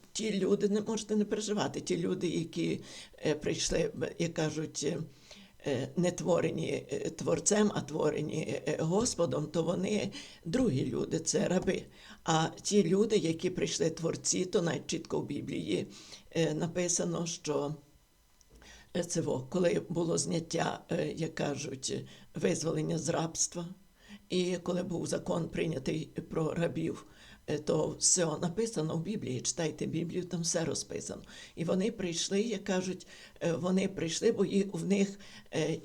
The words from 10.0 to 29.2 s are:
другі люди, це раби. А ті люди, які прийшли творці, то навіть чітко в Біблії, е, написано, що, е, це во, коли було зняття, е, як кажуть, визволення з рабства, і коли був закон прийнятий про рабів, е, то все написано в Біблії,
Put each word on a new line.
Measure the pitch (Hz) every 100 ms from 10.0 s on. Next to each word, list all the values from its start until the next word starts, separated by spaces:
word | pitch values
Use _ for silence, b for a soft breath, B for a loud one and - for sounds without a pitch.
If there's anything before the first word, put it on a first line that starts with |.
| 202 B B B 170
другі | 160 247 131 -
люди, | - - 160
це | 160 151 208
раби. | 175 185 - - B B B
А | - 160 160 -
ті | - 208
люди, | 165 190 220 208
які | 165 165 180
прийшли | - 165 - 165
творці, | 165 165 156 - 185 185
то | 202
навіть | 170 147 -
чітко | - - 151
в | -
Біблії, | 143 - - - 175 - B B B -
е, | - 160
написано, | 151 170 175 180 - 175 165 170
що, | - - 143 143 151 - - _ _ _ _ _ - B B B 175
е, |
це | 170 165
во, | 160 131 127
коли | 175 175 170 -
було | 170 165 170
зняття, | 160 170 165 160 147 - -
е, | 165 151
як | - 160 -
кажуть, | 151 135 - 127 - 131 - B B -
визволення | 190 170 160 156 156 165
з | 143
рабства, | 160 165 - - 175 175 190 - B B 202 -
і | 180 180 180
коли | 170 175
був | 180 170 156
закон | 170 165 175 165
прийнятий | 175 170 156 - 160 -
про | - - 170 156
рабів, | - 170 170 160 - - B B B -
е, | 151
то | - 156 151 156
все | - 185 165
написано | 156 175 170 226 185 156 165
в |
Біблії, | 165 220